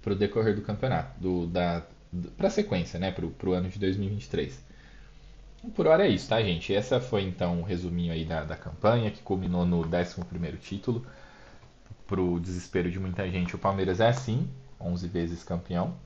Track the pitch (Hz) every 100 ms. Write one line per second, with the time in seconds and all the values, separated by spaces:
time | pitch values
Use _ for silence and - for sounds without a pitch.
0 | - 98 101 113 110 104 - 104 131 85
1 | - - 92 90 85 90 87 85 - -
2 | - 90 - - 190 202 208 92 85 -
3 | 95 90 85 - 92 90 92 95 98 98
4 | 98 104 - - 131 - - - - -
5 | - - - - - - - - 156 160
6 | 202 92 - 113 107 85 - 98 110 127
7 | 127 107 95 90 87 87 85 87 90 87
8 | 85 82 80 80 73 78 - 78 107 120
9 | 110 - - 92 90 90 87 87 80 87
10 | 90 - 87 85 82 82 - 98 - 120
11 | - - - - - - - - - -
12 | - 92 90 87 87 90 - 95 87 90
13 | 95 90 92 92 87 - 98 98 95 90
14 | 113 123 - 120 175 - - - 87 87
15 | 87 90 85 87 - 87 - 87 98 175